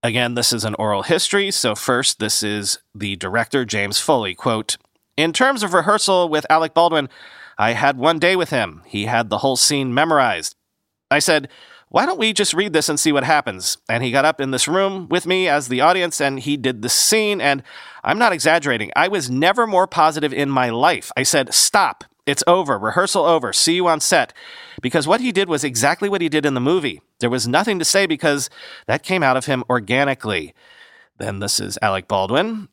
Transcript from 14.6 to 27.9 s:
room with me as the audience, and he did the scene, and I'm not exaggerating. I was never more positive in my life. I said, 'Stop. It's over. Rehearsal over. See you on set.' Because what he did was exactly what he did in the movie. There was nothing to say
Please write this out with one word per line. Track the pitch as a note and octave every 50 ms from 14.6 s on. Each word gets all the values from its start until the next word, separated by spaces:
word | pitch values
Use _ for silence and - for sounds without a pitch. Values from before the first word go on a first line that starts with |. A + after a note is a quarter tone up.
| - -
room | D#3 F#3+ G3 G3 G3 F#3+ F3+ D3
with | D#3+ F3+ -
me | D#3+ F#3 F#3 F#3 F3
as | C#3+ D3 C#3 A#2+
the | B2+ B2
audience, | C3+ D#3+ F3+ F#3+ F3 F3 - -
and | D3 C#3 C3+ C3+
he | A#2+ D3 C#3+
did | D3 A#2 C3 B2+ A2 G#2
the | A#2+
scene, | - - - - G#3+ A3 G#3+ G#3 G#3 F#3+
and | A#2 - C#3 C#3 - - - - - - - - -
I'm | - C#3+ G#3
not | A#3+ A3+ F#3
exaggerating. | D#3 - D#3 D#3+ E3+ D3 D3 B2 A2+ A2 E2+ -
I | - D#3 F#3
was | G3+ G3 C#3+ B2
never | B2+ B2+ D3 F3 G3 B3 A#3
more | A3 G3 F#3 F#3
positive | F#3+ - F3 D#3+ D#3+ D#3 D#3 D3 D3 C3
in | C#3 C#3+ C#3
my | C#3 C3 B2+ A#2+
life. | A2+ A#2 C3 E3 F3 - - - -
I | - C3+
said, | - - D3+ C3+ - -
'Stop. | - - - - G#3 F#3+ C#3+ F#2 _ - _ _ _ _
It's | - C#3+ - -
over. | - F3 F#3 F3+ C#3+ C3 G2+
Rehearsal | G2 A2 G#2+ E3+ F#3 F#3+ - G3+ E3+
over. | E3+ E3+ D#3+ B2 A#2+ -
See | - - E3 E3
you | F3+ F3+ F3
on | D#3+ D#3
set.' | - - F#3+ D#3+ C3 - - - - - - - - - - -
Because | - B2 - E3 C#3
what | D3 F#3 A#3+
he | B3+ B3+ G3+
did | F#3 G3 F3
was | E3 D3 B2
exactly | D3 B2 A2+ A2+ C#3+ E3 - - G3+
what | G3+ G3
he | F3 D#3+
did | C#3+ D#3 C#3+
in | D3 C#3
the | B2+
movie. | B2 C#3 E3+ F#3 D3+ C3+ F2 D2 _ _ _ _
There | - A#2+
was | A#2+ C3 G#2+
nothing | A#2 B2 D3+ G3 A3+ G#3 F3+
to | D#3+
say | -